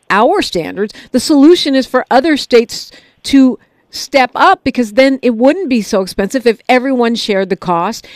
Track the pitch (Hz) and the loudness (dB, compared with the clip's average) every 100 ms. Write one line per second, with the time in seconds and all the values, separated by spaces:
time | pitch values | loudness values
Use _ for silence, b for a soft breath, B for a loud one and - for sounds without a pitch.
0 | _ 190 247 381 262 180 160 185 208 B | _ 0 2 0 -2 -6 -6 -8 -8 B
1 | B 254 - 294 285 359 302 269 247 247 | B -6 0 4 6 4 2 -2 0 -4
2 | - 240 311 285 - 233 233 - - b | 0 0 2 -2 2 0 0 -8 -16 b
3 | b b - 277 262 220 _ _ _ - | b b 0 4 4 0 _ _ _ -16
4 | - 277 247 - 320 381 269 247 226 208 | -4 -2 -2 2 2 2 -2 -4 -2 2
5 | 269 269 247 220 254 349 339 233 196 202 | 2 2 -2 2 0 0 -2 -4 -2 -4
6 | 185 - 196 269 233 208 - 247 262 254 | -4 -6 -4 -2 -2 -2 -2 -2 0 -2
7 | 233 233 - 196 190 190 - 170 180 226 | -2 -2 -4 -4 -2 -6 -4 -4 -4 -8
8 | B | B